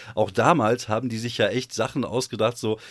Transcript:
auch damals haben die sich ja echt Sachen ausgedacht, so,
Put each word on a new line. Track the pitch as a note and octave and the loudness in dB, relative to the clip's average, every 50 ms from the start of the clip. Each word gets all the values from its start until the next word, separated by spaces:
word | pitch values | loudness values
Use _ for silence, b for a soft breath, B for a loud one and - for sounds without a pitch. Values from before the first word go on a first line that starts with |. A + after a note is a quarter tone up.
| B B B | B B B
auch | A2 G#2 F#2+ | -2 -2 0
damals | F#2 A#2 A2 D3 F3 C#3+ G#2+ G#2+ B2 - - | 2 2 4 4 4 4 4 2 2 0 0
haben | - G#2+ A2+ C3 A#2 | -2 -2 0 0 -2
die | A2+ | -4
sich | A2 A#2 A#2+ - - | -4 -4 -4 0 2
ja | A2 G2 | 2 2
echt | G#2 B2+ B2 - - | 2 0 -4 -4 -4
Sachen | A2 A2 - - C#3+ A2+ | -2 -2 -2 -2 -2 -2
ausgedacht, | - G#2+ B2+ B2+ - A#2+ G#2 A2 A#2 A#2 | -2 -2 -2 -2 -2 0 0 2 0 0
so, | - - A2 G#2+ B B B | 0 -2 -2 -2 B B B